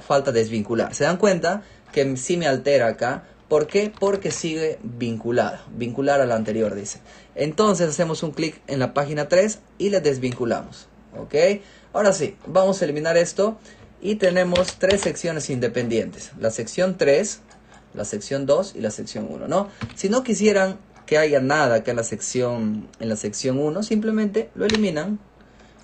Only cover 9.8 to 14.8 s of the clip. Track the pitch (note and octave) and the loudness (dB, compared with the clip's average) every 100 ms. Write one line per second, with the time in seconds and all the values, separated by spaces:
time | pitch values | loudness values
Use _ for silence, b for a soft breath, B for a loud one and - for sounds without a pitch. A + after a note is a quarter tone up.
9.8 | G3 G3 D3 C3 B2+ A#2+ A#2 F#2+ - - | 0 2 2 0 -2 -2 -2 -2 -6 -16
10.8 | - - - A2+ A2+ C#3+ F3+ G3+ B B | -20 -20 -18 -14 -4 2 4 2 B B
11.8 | B - G#3 F3 D3+ - - F3 F#3+ F#3 | B 0 0 0 -4 -6 -2 2 2 2
12.8 | D#3+ D3 D#3+ E3+ E3+ - G#3 A3 B B | -2 -2 0 2 2 0 -2 -2 B B
13.8 | B - G3 G#3+ F#3 F3+ F3+ F3+ F3+ - | B -8 -4 0 2 2 2 2 0 0